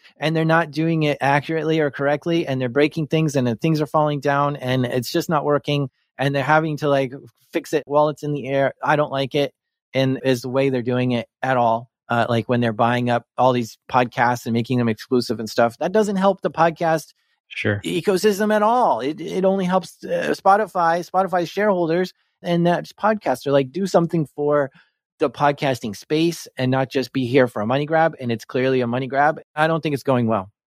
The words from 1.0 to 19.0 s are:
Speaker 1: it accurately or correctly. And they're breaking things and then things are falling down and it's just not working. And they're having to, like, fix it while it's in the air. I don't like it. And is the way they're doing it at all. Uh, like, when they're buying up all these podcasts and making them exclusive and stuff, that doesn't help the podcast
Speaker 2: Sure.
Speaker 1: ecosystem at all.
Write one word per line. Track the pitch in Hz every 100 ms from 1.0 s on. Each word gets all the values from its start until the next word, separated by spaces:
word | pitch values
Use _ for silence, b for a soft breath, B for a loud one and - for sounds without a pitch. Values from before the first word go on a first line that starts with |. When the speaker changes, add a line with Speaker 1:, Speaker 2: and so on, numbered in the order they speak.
Speaker 1:
it | 151 139
accurately | 135 143 135 160 156 160
or | 147
correctly. | - 139 147 175 170 156
And | 131
they're | 127
breaking | 123 151 160 151
things | 160 160 139
and | 123
then | 113
things | 165 151
are | 151
falling | 156 151 147
down | 143 143 143 139
and | 127 131 123
it's | 123 117
just | 170 156
not | 156
working. | 143 147 - 143 139 _ _ -
And | 139 139
they're |
having | 131 156 160 147
to, | 147
like, | 139 135 135 113 _ _
fix | 170 143
it | 156 131
while | 147 151
it's | 147
in | 147
the | 147 131
air. | 139 135 -
I | 131 147
don't | 151
like | 135 139 151
it. | 143 _ _ _ _
And | 127 131 131
is | 135 123
the | 127
way | 131 139
they're | 131
doing | 120 123 127
it | 120 110 -
at | 135 127
all. | 117 113 123 _ -
Uh, | 120 110
like, | 117 -
when | 120
they're | 120
buying | 107 117 123 120
up | 120 - -
all | 127
these | 123 117 - -
podcasts | 127 127 - 120 120 127
and |
making | 117 117 127
them | 117
exclusive | 107 - 127 117 113
and | 110
stuff, | - 117 -
that | 165
doesn't | 208 208 196
help | 196 190
the | 180
podcast | 147 165 160 165 160 - _ _ _ -
Speaker 2:
Sure. | - 107 104 -
Speaker 1:
ecosystem | 180 160 185 214 196 214
at | 214
all. | 208 247 202 120